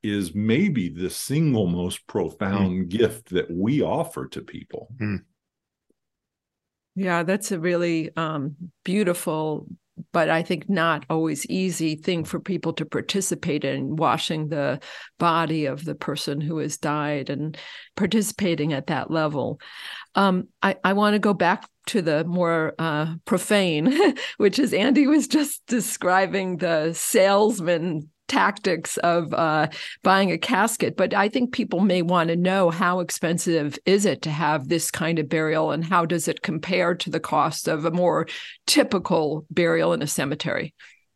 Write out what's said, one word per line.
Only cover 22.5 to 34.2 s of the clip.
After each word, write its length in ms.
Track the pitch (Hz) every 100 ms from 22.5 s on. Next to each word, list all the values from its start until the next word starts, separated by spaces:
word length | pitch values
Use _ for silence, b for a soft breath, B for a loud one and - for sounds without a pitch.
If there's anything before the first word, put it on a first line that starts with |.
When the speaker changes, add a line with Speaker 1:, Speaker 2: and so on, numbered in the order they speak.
| 165 156 -
Speaker 3:
uh, 380 | 160 151 160 165 -
profane, 920 | 180 - 208 185 151 170 285 381 - -
<laughs> 120 | -
which 220 | 208 190
is 140 | 254
Andy 340 | 165 240 294 269
was 200 | 302 220
just 380 | 311 285 - -
describing 880 | 240 - - 180 185 190 190 185 180
the 340 | 180 160 160
salesman 1160 | 165 - 220 190 202 214 208 165 170 175 156 147 _ -
tactics 680 | 269 196 202 196 165 - -
of, 360 | 175 170 165
uh, 340 | - 160 156 156 B B B
buying 280 | 190 190 196
a 60 | 170
casket. 580 | - 240 220 - 170 156
But 180 | 185
I 140 | 202 202
think 240 | 262 247
people 300 | 254 - 180
may 200 | 196 180
wanna 360 | 170 180 165 170
know, 320 | 180 196 175
how 320 | 165 180 185
expensive 760 | 180 - 170 170 185 165 147 143 -
is 200 | 196 202
it 160 | -